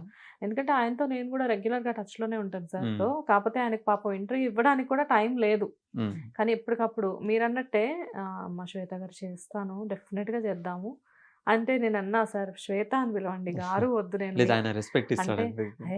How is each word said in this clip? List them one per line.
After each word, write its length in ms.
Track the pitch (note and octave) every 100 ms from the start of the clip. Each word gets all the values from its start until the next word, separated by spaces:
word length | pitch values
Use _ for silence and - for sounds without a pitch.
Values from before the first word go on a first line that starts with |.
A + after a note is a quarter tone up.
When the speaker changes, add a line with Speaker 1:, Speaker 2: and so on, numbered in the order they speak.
| F#3 - - -
Speaker 1:
ఎందుకంటే 320 | G#3 A3 C#4
ఆయనతో 320 | C#4 A#3 A#3+ C#4+
నేను 240 | B3+ B3
కూడా 180 | C4 B3+
రెగ్యులర్‌గా 440 | G#3 A3 B3 A#3+
టచ్‌లోనే 460 | A3+ G3+ - A3+ A3+
ఉంటాను 320 | G3+ F#3 E3+
సార్‌తో. 380 | F#3 A#2 G#2+ G#3
Speaker 2:
మ్మ్. 160 | D4+ D4+
Speaker 1:
కాకపోతే 340 | G3+ A3+ B3+
ఆయనకు 260 | A#3+ A3 G#3+
పాపం 280 | G#3 G#3
ఇంటర్వ్యూ 360 | G3 G3 C4 B3+
ఇవ్వడానికి 400 | G#3+ C4+ C4+ B3+
కూడా 160 | C4+ D4
టైం 240 | A#3 A3 B3
లేదు. 320 | G#3+ G#3+ G3+ - _
Speaker 2:
మ్మ్. 200 | - G3+ F3 A2+
Speaker 1:
కానీ 180 | - A3
ఎప్పటికప్పుడు 580 | A3+ A3+ A#3 A3+ A3+ F#3+ F3+
మీరన్నట్టే, 640 | G#3 A3+ A#3 B3 C4 G#3+ A#3 E4+ E4+ C#4+
ఆ, 60 | F#3+ F#3 F3+
"మా 160 | F3 F3+
శ్వేత 280 | G3 F#3
గారు 220 | F#3 F#3 F3+
చేస్తాను, 580 | F#3 F3+ - G#3 G3 F#3+ G#3+
డెఫినెట్‌గా 520 | F#3+ - G3 G#3 A#3
చేద్దాము" 520 | G#3+ F3+ F3 F3+ G3+ D4 _ _ _ _ -
అంటే 260 | A3+ A3+ C4
నేను 200 | A3+ G#3
అన్నా, 220 | F#3+ A3 A3
"సార్, 260 | G#3 G3 F#3+
శ్వేత 360 | - G3 G#3 C4
అని 180 | B3
పిలవండి, 380 | G#3 F#3+ F#3 F3+
Speaker 2:
<laughs> 320 | F3 F3+ G3 B3
Speaker 1:
గారు 20 |
వద్దు, 260 | A#3 F#3 G3
నేను 180 | G3 F#3+
Speaker 2:
లేదు, 120 | A#2+
Speaker 1:
మీ-" 60 |
Speaker 2:
ఆయన 180 | A2+ A2
రెస్పెక్ట్ 400 | G#2+ G#2 C3+ -
ఇస్తాడు 200 | B2+ F#3
Speaker 1:
అంటే, 120 | G#3
Speaker 2:
అందుకే. 420 | A#3 A3 G#3+ G3+
Speaker 1:
"ఏ, 100 | F3+